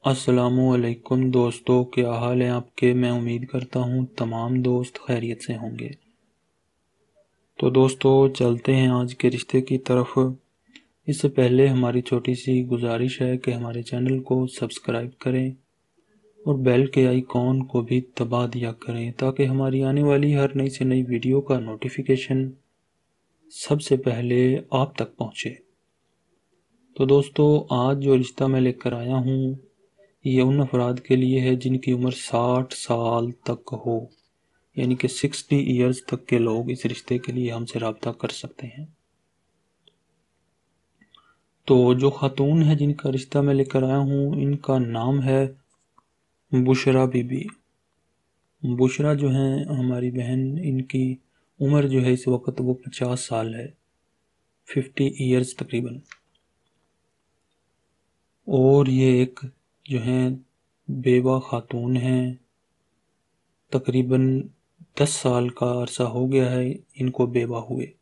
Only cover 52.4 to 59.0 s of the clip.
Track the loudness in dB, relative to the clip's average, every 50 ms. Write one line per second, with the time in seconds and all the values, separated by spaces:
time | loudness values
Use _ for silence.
52.4 | -2 -6 -6 -4 -2 -2 -4 -4 -6 -16 -8 -6 -4 -4 -4 -4 -6 -6 -4 -4
53.4 | -4 -4 -8 -10 -12 -14 -16 _ _ _ _ _ _ _ _ _ _ _ _ _
54.4 | _ _ _ _ _ -6 -4 -4 -4 -4 _ -2 -2 -2 -2 -2 -2 0 2 2
55.4 | 0 -2 -6 -12 -10 -6 -6 -6 -6 -6 -10 -14 -16 _ -20 _ _ _ _ _
56.4 | _ _ _ _ _ _ _ _ _ _ _ _ _ _ _ _ _ _ _ _
57.4 | _ _ _ _ _ _ _ _ _ _ _ _ _ _ _ _ _ _ _ _
58.4 | _ -2 0 4 4 6 6 6 4 4 2 4